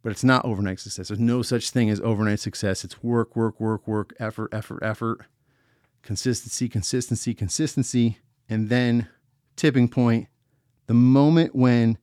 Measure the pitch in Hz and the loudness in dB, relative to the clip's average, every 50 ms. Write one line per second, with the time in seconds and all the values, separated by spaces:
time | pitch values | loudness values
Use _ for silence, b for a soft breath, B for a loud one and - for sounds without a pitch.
0 | _ 113 101 - - 127 131 127 - 120 110 95 104 95 95 - - 101 - - | _ -8 -6 0 2 2 4 2 2 -2 -4 -2 -2 -4 -4 -6 -10 -14 -12 -12
1 | 92 - 104 101 117 117 120 127 113 - 127 117 - - - 127 117 107 107 98 | -10 -8 -4 -2 0 0 0 -2 -2 -2 -2 -4 -4 -2 0 0 2 2 0 0
2 | - 113 113 101 107 107 104 107 - 107 - - - 101 95 - - 95 - _ | 0 -2 0 0 0 0 0 -2 -4 -8 -8 -4 -4 -4 -4 -4 -8 -14 -16 _
3 | - 117 120 117 113 _ _ 117 113 110 - _ 110 110 110 101 _ - 107 107 | -4 -2 0 0 0 _ _ -2 -2 -2 -2 _ -4 -4 -4 -4 _ -4 -4 -4
4 | 98 _ - - 117 110 - - 110 - - 107 107 - - - - 110 107 - | -4 _ -10 -10 -10 -8 -8 -8 -10 -8 -8 -10 -10 -10 -10 -6 -6 -6 -4 -4
5 | 117 113 117 - - _ _ _ _ _ _ _ _ _ _ _ _ _ _ _ | -4 -4 -4 -6 -10 _ _ _ _ _ _ _ _ _ _ _ _ _ _ _
6 | _ - 104 - - 127 117 - - 120 - - 127 117 - 110 92 - - 127 | _ -8 -8 -4 -2 -2 -2 -2 -6 -10 -6 -6 -6 -4 -4 -4 -4 -2 -4 -4
7 | 120 - 117 - - 123 107 - 107 90 - - 156 151 - 139 127 - - 123 | -2 -4 -6 -4 -4 -6 -4 -4 -6 -6 -4 -4 -4 -2 -2 -4 -4 0 0 2
8 | 117 117 104 _ _ _ _ _ _ _ 113 110 107 104 120 123 123 120 120 120 | 2 0 0 _ _ _ _ _ _ _ -4 -4 -2 0 0 0 2 2 0 0
9 | 110 - _ _ _ _ _ _ _ _ _ - - 151 131 135 120 120 - 131 | -2 -4 _ _ _ _ _ _ _ _ _ 0 0 2 4 4 2 2 2 2
10 | 123 117 113 113 - _ _ _ _ _ _ _ _ _ _ _ _ - 117 120 | 2 2 2 0 -2 _ _ _ _ _ _ _ _ _ _ _ _ 2 4 6
11 | 123 127 131 139 143 151 160 165 165 - - 131 127 123 123 120 117 113 110 - | 6 6 6 6 6 6 6 4 4 2 2 2 4 4 4 4 4 2 0 -2